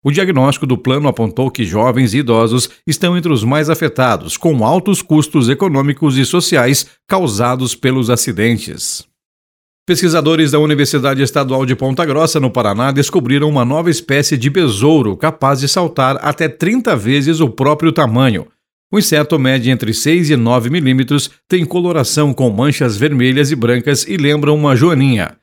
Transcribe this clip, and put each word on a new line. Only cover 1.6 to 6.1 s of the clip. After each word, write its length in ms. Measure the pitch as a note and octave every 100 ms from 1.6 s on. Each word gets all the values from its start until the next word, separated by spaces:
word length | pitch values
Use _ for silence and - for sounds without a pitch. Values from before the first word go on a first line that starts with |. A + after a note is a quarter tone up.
jovens 500 | G2+ G2+ B2 A#2+ B2
e 40 | A#2+
idosos 500 | B2 A2+ A2+ B2 - - -
estão 300 | C#3+ F3 F3
entre 140 | E3
os 140 | C3
mais 240 | A2 D3+ D3+
afetados, 680 | D3+ D3+ - B2+ F#2+ D#2+ -
com 280 | E3 C#3
altos 380 | A2+ F3+ G3+ F#3
custos 460 | - D#3 D3 D#3 A#2
econômicos 680 | C#3 G3 C#3 C#3+ C#3+ D3+